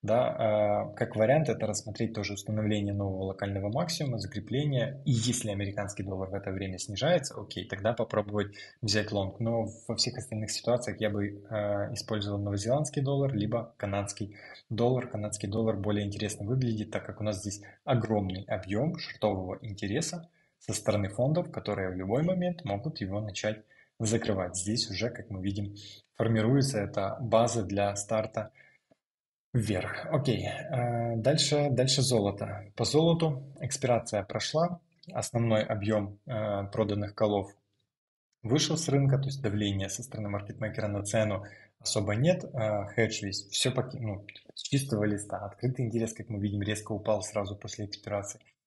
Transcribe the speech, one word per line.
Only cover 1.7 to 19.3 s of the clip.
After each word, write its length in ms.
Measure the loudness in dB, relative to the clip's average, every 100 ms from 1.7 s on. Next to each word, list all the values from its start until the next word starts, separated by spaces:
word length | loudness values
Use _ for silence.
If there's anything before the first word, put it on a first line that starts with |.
| -2 -6 -2 -2
тоже 200 | -2 -4
установление 580 | -4 -4 0 2 2 0
нового 300 | 0 -2 -2
локального 460 | -4 -2 -2 -2 -2
максимума, 480 | -2 -2 -2 -2 -2
закрепление. 800 | -4 -8 -2 0 2 2 0 -2
И 80 | 2
если 380 | 2 4 0 -2
американский 520 | -2 -2 -2 -6 -6
доллар 280 | -6 -4 -4
в 40 |
это 160 | -4 -4
время 260 | -4 -4 -6
снижается, 640 | -8 -2 2 2 0 -10
окей, 280 | -10 -8 -6
тогда 240 | -2 -2
попробовать 640 | 0 0 0 0 -2 -2 -6 -20 -8
взять 300 | 0 0 2
лонг. 260 | 0 -2 -2
Но 300 | 0 0 -2 -6 -8
во 80 |
всех 240 | -2 -2 -2
остальных 320 | -6 -6 -4
ситуациях 500 | -4 0 0 0 -2
я 100 | 0
бы, 180 | 0 -2
э, 640 | -4 -6 -2 0 0 -2
использовал 480 | -4 -4 -2 0 -2
новозеландский 600 | 0 -2 2 2 2 0
доллар, 300 | 2 2 2
либо 420 | 2 0 0 -4 _
канадский 580 | -2 -2 -2 -6 -8 -10 -18 -20 _
доллар. 380 | 2 4 2 -2
Канадский 400 | -4 -6 -4 -2
доллар 280 | 0 0 0
более 280 | 0 0
интересно 400 | 0 -2 -4 -4
выглядит, 460 | 0 2 2 0 -2
так 160 | -4 -6
как 140 | -4
у 40 |
нас 140 | -2 -2
здесь 240 | -4 -8 -12 -14
огромный 580 | 2 2 4 2 2 -4 -4
объём 500 | -6 -2 0 0 -2
шортового 600 | -8 -2 0